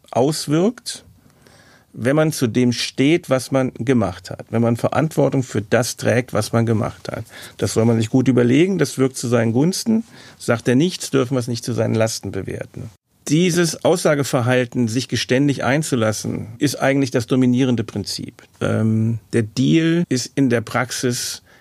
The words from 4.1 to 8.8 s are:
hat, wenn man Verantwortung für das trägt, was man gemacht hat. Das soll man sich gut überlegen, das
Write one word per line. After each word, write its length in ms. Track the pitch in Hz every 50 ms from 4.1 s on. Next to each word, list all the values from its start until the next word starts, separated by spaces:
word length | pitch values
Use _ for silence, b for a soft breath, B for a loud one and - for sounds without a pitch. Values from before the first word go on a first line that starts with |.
| 90 - - -
hat, 160 | - - - -
wenn 120 | - 113
man 160 | 117 117 120 117
Verantwortung 640 | - - - 123 147 156 - - 143 139 139 139 123
für 180 | - - 110
das 360 | 104 - - 117 123 - - -
trägt, 340 | - 113 110 123 127 -
was 220 | - 107 110 - -
man 120 | 117 117
gemacht 440 | 113 117 104 113 - - - - -
hat. 160 | - - 110 - B B B B B B
Das 160 | 113 104 -
soll 120 | 117 110
man 120 | 117 117 113
sich 120 | 113 110
gut 180 | - 131 120 135
überlegen, 500 | 123 120 123 120 123 143 175 190 196
das 200 | 170